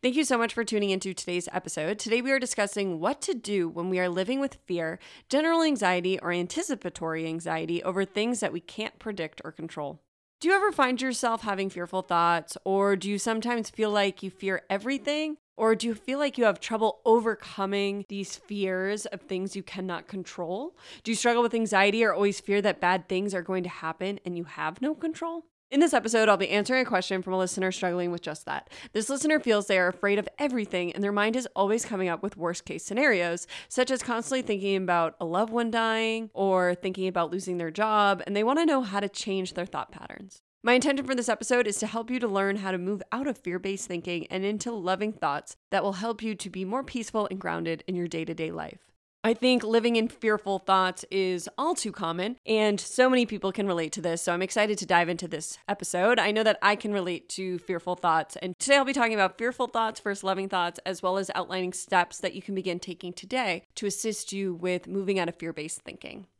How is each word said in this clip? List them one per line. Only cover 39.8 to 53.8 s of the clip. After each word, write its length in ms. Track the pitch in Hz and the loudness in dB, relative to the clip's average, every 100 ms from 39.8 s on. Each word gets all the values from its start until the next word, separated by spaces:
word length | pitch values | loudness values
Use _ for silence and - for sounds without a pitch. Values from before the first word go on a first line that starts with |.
| - | -8
patterns. 520 | - - - 190 - _ _ | -12 -16 -16 -18 -20 _ _
My 120 | 226 | 4
intention 320 | 247 269 277 262 | 4 6 0 0
for 100 | 262 | -2
this 140 | 240 | 0
episode 360 | 220 - 247 233 | -2 2 2 2
is 120 | 196 | 0
to 100 | 214 | -2
help 240 | 220 226 | -4 -4
you 80 | 254 | -2
to 80 | 226 | 0
learn 300 | 196 196 196 | 2 2 0
how 140 | 196 | -2
to 60 | 185 | -2
move 240 | 180 202 - | -2 -4 -4
out 160 | 233 277 | -4 -4
of 120 | 240 | -4
fear-based 480 | - 175 190 196 - | -4 -4 -4 -6 -6
thinking 400 | 175 170 170 - | -8 -4 -4 -4
and 180 | 185 196 | -2 -2
into 260 | 214 233 | -2 -4
loving 420 | 233 180 185 214 | -4 -2 0 -2
thoughts 440 | 214 160 143 - - _ | -2 -2 -2 -6 -20 _
that 120 | 196 | 0
will 100 | 185 | 0
help 280 | 190 226 226 | -2 -4 -4
you 140 | 220 214 | -4 -6
to 140 | 196 | -8
be 140 | 175 | -8
more 200 | 185 240 | -4 -4
peaceful 440 | 269 254 220 220 208 | -4 -6 -4 -2 -2
and 100 | 190 | -4
grounded 420 | 175 165 165 160 - | -4 -4 -2 -4 -4
in 80 | 180 | -4
your 120 | 175 | -2
day-to-day 440 | 165 165 165 160 | -4 -6 -4 -6
life. 280 | 165 156 - _ _ _ _ | -6 -10 -12 _ _ _ _
I 100 | 226 | 0
think 300 | 233 254 247 | 4 4 4
living 320 | 220 226 233 233 | 6 4 6 4
in 120 | 220 | 2
fearful 520 | - 220 214 202 196 | 0 2 2 2 -4
thoughts 440 | - 190 185 180 - | 2 4 4 -2 -4
is 400 | 196 185 180 - - | 0 0 0 -4 -4
all 160 | 294 | -2
too 180 | 359 226 | 0 -4
common, 460 | 175 175 170 190 247 - | -4 -4 -2 -4 -6 0
and 340 | 220 214 202 | 2 4 2
so 300 | - - 254 | -2 4 6
many 160 | 254 233 | 6 2
people 260 | 208 190 | 0 -4
can 140 | 190 202 | -2 0
relate 260 | 175 | 0